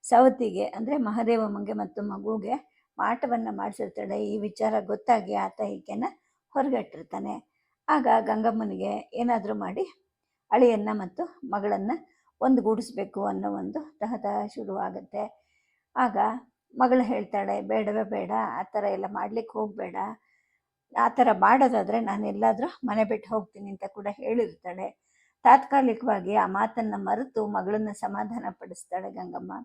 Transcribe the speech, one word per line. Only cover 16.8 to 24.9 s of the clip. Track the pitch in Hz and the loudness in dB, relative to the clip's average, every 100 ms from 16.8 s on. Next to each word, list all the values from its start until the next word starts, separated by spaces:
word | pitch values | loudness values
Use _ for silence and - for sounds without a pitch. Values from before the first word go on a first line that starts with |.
| 254 254 | 4 4
ಹೇಳ್ತಾಳೆ, | 220 214 196 202 196 208 | 2 -2 -2 -4 -2 -4
"ಬೇಡವೇ | 202 220 208 214 | 0 0 0 -2
ಬೇಡ, | 208 208 185 220 | -2 -4 -2 -2
ಆ | 208 135 | -2 -4
ಥರ | 190 208 | -4 -2
ಎಲ್ಲ | 202 196 196 | -2 -2 -4
ಮಾಡ್ಲಿಕ್ಕೆ | 202 208 220 226 220 | -4 -4 -4 -6 -6
ಹೋಗ್ಬೇಡ, | 214 190 - 190 202 226 _ _ _ _ _ _ _ - | -6 -6 -8 -6 -6 -8 _ _ _ _ _ _ _ 0
ಆ | 240 | 2
ಥರ | 247 247 | 6 4
ಮಾಡೋದಾದ್ರೆ | 196 196 254 262 226 185 226 | 6 6 8 6 4 0 -2
ನಾನು | 214 208 208 | -2 -2 -4
ಎಲ್ಲಾದ್ರೂ | 202 226 208 262 - | 2 2 2 -4 -6
ಮನೆ | 233 214 | -2 0
ಬಿಟ್ಟು | 208 214 214 | 0 -2 -2
ಹೋಗ್ತೀನಿ" | 220 190 202 202 | -6 -6 -16 -14
ಅಂತ | 196 202 | -12 -12
ಕೂಡ | 208 202 | -8 -10
ಹೇಳಿರ್ತಾಳೆ. | 202 254 240 214 165 180 180 196 | -6 -2 0 0 -6 -12 -8 -10